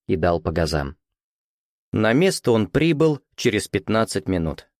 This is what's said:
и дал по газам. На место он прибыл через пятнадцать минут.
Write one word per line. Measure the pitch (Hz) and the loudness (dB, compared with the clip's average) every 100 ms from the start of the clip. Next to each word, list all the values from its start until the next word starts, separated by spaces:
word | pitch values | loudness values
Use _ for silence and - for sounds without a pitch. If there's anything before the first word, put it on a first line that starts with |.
| - | -6
и | 90 | 0
дал | 87 85 | 0 0
по | 82 | -2
газам. | 82 82 78 69 71 _ _ _ _ _ _ _ _ _ | -2 0 -2 -4 -10 _ _ _ _ _ _ _ _ _
На | 110 107 | 0 2
место | 123 190 180 - | 2 2 0 0
он | 113 98 | 2 2
прибыл | 143 160 147 160 143 - - | 0 0 2 2 0 -6 -4
через | 123 104 - | -2 0 -2
пятнадцать | 101 - 110 110 101 - | -4 -2 -2 0 -4 -2
минут. | 92 80 71 - | -2 -2 -6 -14